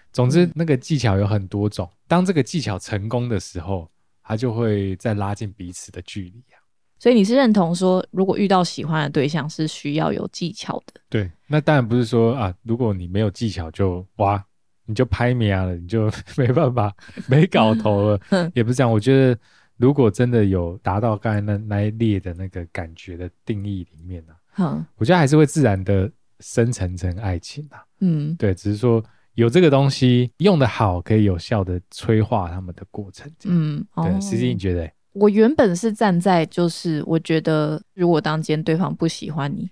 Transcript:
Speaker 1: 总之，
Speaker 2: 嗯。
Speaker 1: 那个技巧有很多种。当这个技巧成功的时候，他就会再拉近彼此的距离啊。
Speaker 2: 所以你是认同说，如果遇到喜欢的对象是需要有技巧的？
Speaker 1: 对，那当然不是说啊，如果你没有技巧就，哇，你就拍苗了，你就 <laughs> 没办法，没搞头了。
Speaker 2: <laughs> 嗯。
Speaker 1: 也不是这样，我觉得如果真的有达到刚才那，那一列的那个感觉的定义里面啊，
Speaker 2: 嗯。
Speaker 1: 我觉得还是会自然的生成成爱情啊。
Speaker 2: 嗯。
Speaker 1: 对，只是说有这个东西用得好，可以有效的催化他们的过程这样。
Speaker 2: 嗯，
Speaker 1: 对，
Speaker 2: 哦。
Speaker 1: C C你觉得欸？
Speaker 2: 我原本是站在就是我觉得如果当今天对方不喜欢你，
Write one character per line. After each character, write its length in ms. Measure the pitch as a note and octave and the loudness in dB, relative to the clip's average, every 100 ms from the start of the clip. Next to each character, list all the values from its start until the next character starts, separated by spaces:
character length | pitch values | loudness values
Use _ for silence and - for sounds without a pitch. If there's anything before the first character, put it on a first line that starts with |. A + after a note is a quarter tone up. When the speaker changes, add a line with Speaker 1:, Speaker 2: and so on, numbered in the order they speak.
| _ | _
Speaker 1:
总 180 | - B2 | 0 2
之， 160 | D#3+ F3 | 4 2
Speaker 2:
嗯。 60 | |
Speaker 1:
那 100 | D3+ | 0
个 120 | E3 C3 | 0 0
技 200 | - D3+ | 0 0
巧 200 | A#2 G2 | 2 2
有 100 | G2+ | 2
很 180 | G#2 F#2+ | 0 -2
多 200 | G2+ G#2 | -2 -4
种。 220 | - F2 _ - | -4 -10 _ 0
当 180 | E3+ | 0
这 80 | F#3 | 2
个 80 | E3+ | 0
技 200 | B2+ E3+ | 0 -2
巧 180 | A2 F#2 | -4 -6
成 300 | - G#2 G#2 | -4 -6 -4
功 200 | B2 A#2+ | -4 -2
的 120 | G#2+ | -4
时 180 | - - | -6 -10
候， 320 | E2+ F#2+ E2+ _ _ _ | -6 -8 -8 _ _ _
他 140 | - A2 | -8 -4
就 160 | B2+ | -2
会 440 | A2+ A#2 G#2 G2 F#2 | -2 0 0 -2 -4
再 180 | A#2+ | -4
拉 180 | G#2 G2 | -4 -4
近 200 | G2+ G#2 | -6 -10
彼 180 | - F2+ | -12 -14
此 220 | F2+ - | -14 -16
的 100 | F#2+ | -18
距 220 | F2+ G#2+ | -14 -12
离 140 | F2+ A2 _ | -14 -16 _
啊。 60 | _ _ _ _ _ | _ _ _ _ _
Speaker 2:
所 140 | A#3+ | 2
以 20 | |
你 100 | B3 | 4
是 120 | F#3+ B3 | 4 4
认 160 | B3+ | 4
同 200 | G#3 E3+ | 4 2
说， 320 | F3 F#3 F#3 - | 2 2 0 -2
如 160 | F3+ F#3+ | -2 0
果 100 | - | 0
遇 120 | G3+ | 2
到 160 | F#3+ | 2
喜 200 | F3 - | 0 -4
欢 200 | D3 D#3 | -4 -2
的 60 | C#3+ | -2
对 180 | D#3 C#3 | 0 0
象 200 | D#3+ D3+ | -2 -6
是 200 | - D#3 | -6 -6
需 260 | - D3 | -6 -6
要 180 | D3 D#3 | -2 -2
有 140 | - F#3+ | -2 -6
技 180 | - F3 | -8 -8
巧 320 | - - - - | -8 -10 -10 -10
的？ 140 | - _ | -20 _
Speaker 1:
对， 220 | A#2 F#2+ - - | -4 -4 -8 -4
那 140 | D3+ | -2
当 140 | C#3+ | 2
然 120 | D3+ A#2 | 2 2
不 80 | |
是 100 | B2 | 0
说 300 | A2+ A#2+ A#2 | 2 2 2
啊， 180 | C3+ G2+ F2+ | 2 -4 -6
如 140 | A2+ A2+ | -6 -2
果 160 | A#2+ | -2
你 140 | F#2+ F2 | -2 -4
没 140 | F#2+ | -2
有 100 | G#2+ | -2
技 180 | F#2 A2+ | -2 -6
巧 220 | F2 D#2+ | -6 -8
就， 340 | - G2 F2+ F#2+ - | -2 -2 -2 -8 -2
哇， 280 | G2+ G2+ - _ _ _ - | 0 0 -4 _ _ _ -8
你 80 | |
就 100 | A2 | -2
拍 300 | B2 - B2 | -2 0 0
苗 320 | B2 G#2+ F#2+ F#2 | 2 2 2 0
了， 100 | F2 | -4
你 100 | F2 | -4
就 240 | A2+ G#2+ - | 0 0 -2
<laughs> 120 | - - | -8 -2
没 100 | B2 | 0
办 240 | B2+ C#3 | 2 0
法， 220 | B2 G#2 G2 - - - | 0 -2 -4 -18 -12 0
没 180 | C3 F#3+ | 2 4
搞 280 | F3 A2+ | 4 4
头 360 | A2+ A2+ G2+ G#2 | 2 0 2 2
了。 100 | G2+ | 0
Speaker 2:
<laughs> 60 | - | 0
嗯。 200 | F#3+ E3+ | -2 0
Speaker 1:
也 80 | B2+ | -2
不 60 | A2+ | 0
是 60 | B2 | 2
这 60 | |
样， 80 | B2 | 2
我 80 | A2 | 2
觉 140 | A2 | 4
得 240 | C3+ C3 A#2+ _ _ _ - | 4 4 0 _ _ _ 0
如 160 | B2 | 2
果 180 | C#3+ A#2 | 4 2
真 200 | - B2 | 2 2
的 140 | A#2+ | 2
有 340 | G2+ F#2+ E2+ F2+ | 2 2 -2 -6
达 200 | - G2 | -4 -2
到 180 | A#2 G#2+ | -2 -2
刚 180 | A#2 | -2
才 60 | G#2 | -2
那， 160 | G#2 G#2 | -2 -4
那 240 | G#2+ G2+ | -4 -4
一 80 | G#2+ | -2
列 280 | A2 A2+ G2 | -2 0 -2
的 140 | F#2 | -4
那 140 | F2 F#2 | -10 -10
个 160 | F#2 E2+ | -10 -12
感 240 | - E2 E2 | -12 -12 -14
觉 200 | - F2 | -16 -12
的 140 | F2+ _ | -12 _
定 220 | - G#2+ G2+ | -8 -6 -6
义 200 | G2 F2 | -8 -10
里 100 | D#2 | -16
面 220 | E2+ F2+ D#2+ | -16 -14 -16
啊， 60 | D#2+ _ - | _ _ -4
Speaker 2:
嗯。 280 | F3 C#3+ D#3+ - | -4 -4 -8 -4
Speaker 1:
我 80 | |
觉 80 | A2+ | 0
得 60 | F3+ | 4
还 80 | C#3 | 4
是 100 | D#3 | 4
会 80 | |
自 180 | D3 D#3+ | 4 4
然 200 | B2+ F#2+ | 2 2
的 260 | F#2+ G2 F#2+ - _ _ | 0 0 0 -6 _ _
生 320 | - - A#2 | -8 0 0
成 240 | A#2+ F2+ F2+ | 0 -6 -4
成 180 | F2 F2 | -6 -4
爱 200 | G#2+ F2+ | -4 -6
情 280 | - - D3+ | -8 -16 -16
啊。 140 | - - - | -18 -20 -4
Speaker 2:
嗯。 340 | F#3+ D#3 D3 E3 | 0 0 -2 -2
Speaker 1:
对， 180 | G#2 | -2
只 160 | F#2 G2+ | 0 -2
是 60 | G#2 | 0
说 280 | B2 A2+ A2 _ _ | 2 2 0 _ _
有 160 | - A#2 | 0 4
这 100 | C#3+ | 6
个 80 | E3+ | 6
东 220 | C3+ C#3 | 6 4
西 420 | - B2+ B2 B2 - | 2 4 4 2 2
用 200 | F#3 E3+ | 2 4
得 80 | B2+ | 2
好， 340 | - G#2+ F2+ | 2 0 0
可 120 | - | 2
以 100 | A2 | 2
有 140 | G#2 F2 | 4 0
效 240 | - A2+ | -2 -2
的 180 | F#2 F2+ - | -2 -4 -8
催 320 | - - A2 | -12 0 2
化 260 | G#2+ A2+ F2 | 2 0 -2
他 120 | F2+ | -8
们 140 | F#2 | -12
的 80 | E2+ - | -14 -16
过 200 | - G2 | -14 -14
程 200 | - D3 D#3+ | -16 -20 -12
这 120 | - | -2
样。 80 | F3 | 0
Speaker 2:
嗯， 280 | D#3 D3 - | 0 -4 -8
Speaker 1:
对， 180 | - E3 | -4 -2
Speaker 2:
哦。 80 | F#3+ | -2
Speaker 1:
C 160 | G3 A#2 | -2 -2
C 100 | B2 | -2
你 80 | A2+ | -2
觉 160 | F#2+ | -2
得 80 | F2 | -2
欸？ 100 | D#2+ _ _ | -4 _ _
Speaker 2:
我 180 | G3 G#3 | 2 2
原 240 | G3+ A3 D#4 | 6 4 4
本 180 | A#3 | 2
是 160 | F3 A3+ | 2 -2
站 300 | G#3 A3 F3 | 0 0 2
在 240 | F#3+ F3+ | 2 2
就 240 | D#3 - F3 | 0 -2 -2
是 340 | - F3 D3+ - | -2 -4 -4 -2
我 120 | E3 | -2
觉 220 | - D#3+ | 0 0
得 420 | D#3 D#3 D3+ D#3 - | 0 0 0 -4 -10
如 120 | - F3 | -2 2
果 140 | E3 | 2
当 200 | D#3 D#3 | 0 -4
今 140 | D#3+ | -2
天 80 | D#3 | -2
对 140 | D#3 D#3+ | 0 0
方 180 | F3 | -2
不 140 | E3 E3 | -2 -4
喜 220 | - - | -4 -8
欢 200 | D3+ C#3+ | -6 -6
你， 160 | D3 E3+ | -6 -10